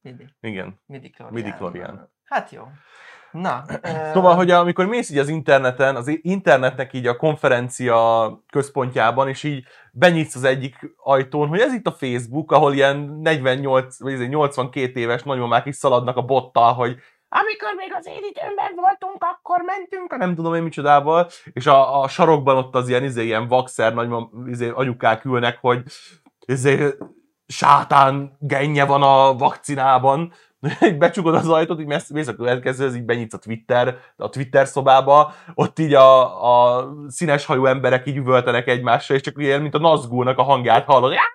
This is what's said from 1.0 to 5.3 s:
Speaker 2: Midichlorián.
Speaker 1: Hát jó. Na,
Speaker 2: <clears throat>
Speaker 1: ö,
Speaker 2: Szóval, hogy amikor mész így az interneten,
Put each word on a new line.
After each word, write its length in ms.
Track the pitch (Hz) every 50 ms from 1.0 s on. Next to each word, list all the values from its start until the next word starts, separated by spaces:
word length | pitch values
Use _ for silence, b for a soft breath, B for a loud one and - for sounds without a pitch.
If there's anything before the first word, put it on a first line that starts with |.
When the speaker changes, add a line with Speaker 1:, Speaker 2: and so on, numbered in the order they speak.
| - - _ _ 117 113 110 117 110
Speaker 2:
Midichlorián. 680 | 101 - - 98 87 87 90 90 90 - 95 - _ _ _ _
Speaker 1:
Hát 260 | _ 185 - - -
jó. 120 | - 110 107 127 147 143 b b b b b b b b b b
Na, 320 | b 160 185 180 127 123 143 156 -
Speaker 2:
<clears throat> 80 | -
Speaker 1:
ö, 280 | - 175 160 160 156 156 156
Speaker 2:
Szóval, 220 | 190 185 180 170
hogy 160 | 180 185 175
amikor 340 | 175 175 175 175 170 - 185
mész 240 | 202 233 240 233 -
így 80 | 147
az 100 | 143 139
interneten, 640 | 143